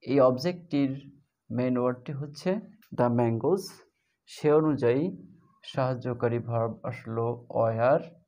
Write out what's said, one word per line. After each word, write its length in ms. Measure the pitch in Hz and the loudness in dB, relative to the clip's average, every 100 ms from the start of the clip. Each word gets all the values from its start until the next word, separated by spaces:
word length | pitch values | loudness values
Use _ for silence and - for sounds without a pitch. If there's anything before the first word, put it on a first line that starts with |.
এই 140 | - 139 | 2 4
অবজেক্টটির 720 | 127 127 160 175 - 147 139 135 - - _ _ _ | 4 4 -2 -6 -4 0 0 -2 -12 -20 _ _ _
মেইন 240 | 117 127 123 | -4 0 0
ওয়ার্ডটি 340 | 123 123 - | 0 -2 -8
হচ্ছে 380 | 139 147 147 180 196 - - _ | -8 -8 -6 -2 -2 -4 -20 _
the 140 | - 120 120 | 0 2 4
mangoes। 440 | 120 113 139 196 - - _ _ _ _ _ | 2 2 0 0 -2 -16 _ _ _ _ _
সে 180 | - 151 | -2 4
অনুযায়ী 500 | 151 156 139 123 127 175 - - - _ _ | 4 4 2 2 2 0 -6 -16 -20 _ _
সাহায্যকারী 760 | - - 127 123 117 120 120 120 | -10 -2 -2 -2 -6 -2 0 0
ভার্ব 340 | 113 117 113 110 | -2 -2 -2 -4
আসলো 640 | - 120 - 113 117 120 - | -10 -10 -8 -4 -4 -4 -6
were 500 | - 113 113 120 156 165 - | 0 0 2 2 2 0 -20